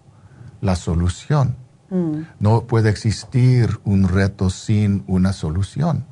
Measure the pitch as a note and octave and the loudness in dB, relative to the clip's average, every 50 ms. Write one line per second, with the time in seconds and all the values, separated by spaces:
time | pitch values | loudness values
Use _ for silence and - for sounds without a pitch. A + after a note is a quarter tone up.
0 | _ - _ - - - - - - - - - - G2 F2+ F2 - - E2 E2 | _ -20 _ -20 -20 -20 -20 -20 -20 -20 -14 -6 -2 -2 -2 -2 -2 -2 0 0
1 | E2+ F2+ - - - - D3 D3 C3 A#2+ B2 - - - _ _ _ _ F#3+ F#3 | 0 0 -2 -4 -4 0 0 2 2 0 -2 -8 -12 -20 _ _ _ _ -4 -2
2 | F3 D#3+ D3+ D3+ D#3+ - - - G#2 G#2 A2+ A2+ A2+ - A#2+ A2+ G#2+ G#2+ G#2 - | -2 -2 -4 -6 -8 -12 -8 -2 0 2 2 2 0 0 0 2 2 2 0 0
3 | - A2+ - - - - - B2 B2 B2+ B2+ B2 A2+ - - - - - G2 G2 | -2 -2 -2 -2 -8 -4 0 2 4 4 4 4 2 0 0 -4 -2 0 2 2
4 | G2 F2+ F2+ G2 G2 G2 G2 - G2 F#2 - - - - A2 G#2 G#2+ G2+ G2+ F#2+ | 2 2 2 2 0 0 0 0 -2 -2 -2 -4 -4 -2 0 2 2 2 0 -2
5 | - - F#2+ F#2 F#2 F#2+ F#2+ - - D#2+ D#2+ F#2 G2 - - - D3 E3+ C#3+ G#2 | -2 -2 0 2 2 0 0 -2 -4 -4 -2 -4 -4 -4 -4 -4 -2 -2 -2 -2
6 | - - | -6 -10